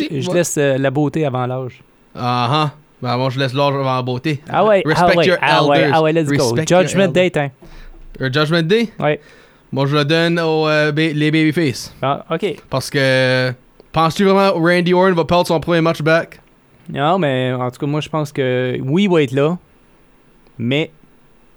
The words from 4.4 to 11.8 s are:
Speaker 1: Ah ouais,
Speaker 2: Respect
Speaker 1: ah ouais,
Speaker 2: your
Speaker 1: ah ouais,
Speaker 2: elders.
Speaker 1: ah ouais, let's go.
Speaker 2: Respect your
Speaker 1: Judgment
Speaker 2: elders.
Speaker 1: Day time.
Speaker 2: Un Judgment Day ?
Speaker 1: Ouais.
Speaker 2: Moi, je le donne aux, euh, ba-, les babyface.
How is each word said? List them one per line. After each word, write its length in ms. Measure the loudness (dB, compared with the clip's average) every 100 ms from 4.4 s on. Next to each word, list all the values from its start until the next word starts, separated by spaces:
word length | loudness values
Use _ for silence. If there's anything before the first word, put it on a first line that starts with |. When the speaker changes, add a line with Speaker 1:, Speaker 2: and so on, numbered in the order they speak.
| -4
Speaker 1:
Ah 140 | 0
ouais, 180 | 4 4
Speaker 2:
Respect 180 | 2 2 4
Speaker 1:
ah 40 | 4
ouais, 100 | 4
Speaker 2:
your 100 | 2
Speaker 1:
ah 240 | 2 4 4
ouais, 120 | 4
Speaker 2:
elders. 160 | 4
Speaker 1:
ah 80 | 2
ouais, 100 | 2
let's 160 | 2 0
go. 100 | 0 0
Speaker 2:
Respect 140 | 0 2
your 80 | 2
Speaker 1:
Judgment 220 | 2 2
Speaker 2:
elders. 80 | 2
Speaker 1:
Day 180 | 2 0
time. 200 | 0 -4 -8 -20 -20 -20 -20 -20 -8
Speaker 2:
Un 140 | -4
Judgment 300 | 0 0 0
Day ? 260 | 2 0 0 -2
Speaker 1:
Ouais. 220 | -2 -2 -6 -20 -20 _ _
Speaker 2:
Moi, 160 | -4 0
je 80 | 0
le 80 |
donne 360 | 2 2 2 0
aux, 260 | 0 0 0
euh, 240 | 2 0
ba-, 220 | 0 -2
les 160 | 0 0
babyface. 640 | 2 2 2 -2 -4